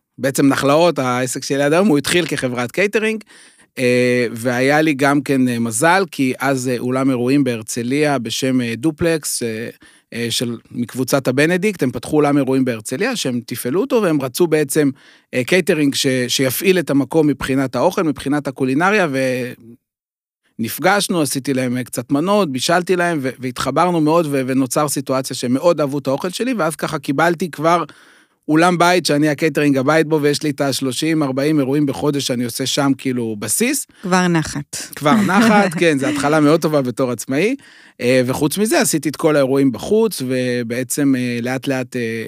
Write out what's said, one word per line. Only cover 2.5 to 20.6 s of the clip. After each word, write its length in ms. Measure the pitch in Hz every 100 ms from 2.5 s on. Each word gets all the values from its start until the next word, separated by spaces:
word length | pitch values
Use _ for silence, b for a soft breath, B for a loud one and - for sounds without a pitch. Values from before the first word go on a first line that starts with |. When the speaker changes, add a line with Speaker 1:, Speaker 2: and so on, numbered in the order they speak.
| 120 120
Speaker 1:
קייטרינג, 520 | - 202 214 220 220 b b b b b -
אה, 480 | 123 123 123 123 113
והיה 500 | 113 123 120 135 151
לי 120 | 160
גם 280 | 131 139 143
כן, 260 | 131 135 127
אה, 120 | 117
מזל, 440 | 117 113 165 190 185
כי 220 | - 131 -
אז, 280 | 135 135 127
אה, 100 | 120
אולם 300 | 123 131 135
אירועים 340 | 123 123 143
בהרצליה 760 | 127 117 107 123 120 143 147 135
בשם, 420 | 113 - 131 127
אה, 120 | 117 113
דופלקס, 640 | 160 156 170 160 - -
אה, 260 | 117 110 117 - b b _
אה, 140 | 113 117
של, 280 | - 120 113 -
מקבוצת 560 | 127 113 123 127 143 131
הבנדיקט, 560 | 127 160 180 214 185
הם 80 | 131
פתחו 240 | 123 - 151
אולם 220 | 143 143
אירועים 280 | 127 135 127
בהרצליה, 500 | 113 - 131 233 240
שהם 240 | 139 120 -
תפעלו 360 | 123 123 170
אותו, 200 | 269 240
והם 200 | 185 151
רצו 260 | 131 - 170
בעצם, 420 | 151 147 160 143 b b b b
אה, 100 | 123
קייטרינג 520 | 123 185 170 156 143 117
ש-, 120 | 135 131 120
שיפעיל 520 | - 131 - 190 180
את 100 | 151
המקום 380 | 139 131 160 151
מבחינת 480 | 131 - 135 131 123
האוכל, 280 | 165 202
מבחינת 440 | 160 - 139 147 143
הקולינריה, 600 | - 131 139 185 214 165 135 131 127 123 - 117 - _ _ _ _ _ _ _
ונפגשנו, 600 | -